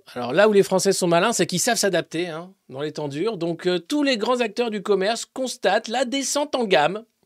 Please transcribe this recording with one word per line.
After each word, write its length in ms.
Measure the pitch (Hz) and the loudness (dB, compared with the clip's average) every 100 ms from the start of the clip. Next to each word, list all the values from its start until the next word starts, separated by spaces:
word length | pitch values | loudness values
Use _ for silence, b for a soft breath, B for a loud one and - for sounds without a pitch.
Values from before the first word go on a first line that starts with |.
| - | -16
Alors 180 | 123 120 | -10 -4
là 160 | 151 220 | 4 6
où 40 | |
les 100 | 202 | 6
Français 300 | 180 190 196 | 4 2 0
sont 160 | 185 175 | 0 2
malins, 240 | 170 208 | 4 2
c'est 140 | 226 - | 0 0
qu'ils 140 | 175 | 0
savent 180 | - 233 | 0 0
s'adapter, 500 | 202 170 156 160 175 | 0 0 -2 -6 -6
hein, 260 | 156 180 190 - | -8 -14 _ -16
dans 120 | 127 | -10
les 120 | 151 | -8
temps 160 | 147 147 | -6 -8
durs. 300 | 139 214 196 | -4 -4 -4
Donc, 280 | 170 165 180 | -4 -4 -2
euh, 120 | 180 | -2
tous 240 | 175 294 | -2 -2
les 160 | 277 240 | 0 0
grands 220 | 220 247 | 0 0
acteurs 300 | 226 214 240 | -2 -2 -4
du 120 | 208 | -2
commerce 420 | 196 196 196 226 | 0 2 2 -2
constatent 640 | - - 254 - 196 214 226 | -6 -8 -8 -2 0 0 0
la 160 | 233 | -4
descente 500 | 254 277 254 285 294 | -2 -2 -2 -2 -2
en 100 | 269 | -2
gamme 400 | 220 170 147 208 233 _ | 2 4 4 0 -12 _